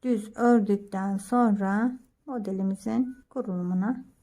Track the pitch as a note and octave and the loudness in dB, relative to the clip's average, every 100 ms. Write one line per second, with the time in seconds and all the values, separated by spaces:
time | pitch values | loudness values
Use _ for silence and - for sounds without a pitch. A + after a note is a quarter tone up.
0 | B3+ A#3 G#3 - A#3+ A#3+ G3 G3+ G3+ G3 | 0 -2 -2 0 4 6 4 0 0 -6
1 | G3 G3 - B3 A#3+ G3+ G3 G3+ A#3+ B3+ | -2 -4 0 2 4 2 2 0 0 -2
2 | _ _ - B3+ G3+ F#3+ F#3+ F#3+ A3 A3+ | _ _ -10 -8 -4 -2 -2 -2 -4 -2
3 | B3+ B3+ _ - B3 F3+ F3+ F#3 G3+ B3+ | -2 -6 _ -8 -6 -4 -2 -2 -2 -4
4 | - _ | -8 _